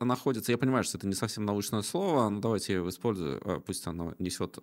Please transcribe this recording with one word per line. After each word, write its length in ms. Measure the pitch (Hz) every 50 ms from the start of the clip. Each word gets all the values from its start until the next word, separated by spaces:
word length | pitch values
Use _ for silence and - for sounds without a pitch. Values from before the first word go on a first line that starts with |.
находятся, 500 | 120 123 127 - - 143 127 110 101 -
я 80 | 120 120
понимаю, 240 | 135 131 131 123
что 160 | 95 - - -
это 80 | -
не 80 | 98 95
совсем 300 | - - 107 - 107 107
научное 380 | 104 104 101 101 - - 107
слово, 460 | 101 - - 175 196 196 156 135 117 107
но 100 | 104 104
давайте 320 | 101 113 110 95 - -
я 60 | 98 90
его 80 | 87 90
использую, 520 | 92 - - 120 104 92 85 71 65 - -
э, 160 | - 90 - -
пусть 220 | - 92 - -
оно 260 | 90 82 87 85 82 - -
несёт 400 | 92 87 - - 95 - - -